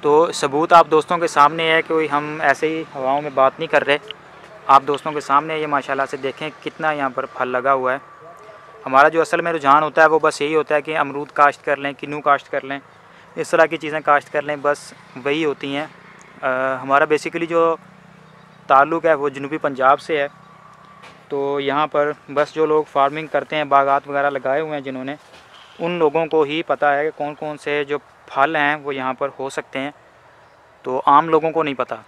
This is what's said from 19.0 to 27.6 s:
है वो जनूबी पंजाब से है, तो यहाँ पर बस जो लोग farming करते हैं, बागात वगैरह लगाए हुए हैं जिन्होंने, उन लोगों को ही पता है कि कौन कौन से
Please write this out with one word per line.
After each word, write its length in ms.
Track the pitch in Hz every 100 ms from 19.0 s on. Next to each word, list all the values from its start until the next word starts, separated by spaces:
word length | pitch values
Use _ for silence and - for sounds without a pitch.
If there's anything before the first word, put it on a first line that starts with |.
| 160
है 80 |
वो 160 | 151 143
जनूबी 280 | 139 139 156
पंजाब 400 | 156 131 131 143
से 200 | - 151
है, 80 | 143 - - - - - - - - - _
तो 80 | 143 139 143
यहाँ 260 | 139 139 151
पर 260 | 151 147 147 -
बस 220 | 139 147
जो 100 | 156 156
लोग 200 | 156 151
farming 420 | 143 139 151 160
करते 280 | 143 139 156
हैं, 120 | 147
बागात 400 | 139 139 139 139
वगैरह 200 | 143 143
लगाए 320 | 139 131 139
हुए 100 | 160
हैं 120 | 147
जिन्होंने, 340 | 135 131 131 151 - - - - - -
उन 180 | 170 175
लोगों 280 | 156 151 160
को 160 | 160
ही 160 | 139 156
पता 280 | 170 139 147
है 120 | 143
कि 60 | 156 -
कौन 160 | 147
कौन 220 | 151 151
से 280 | 147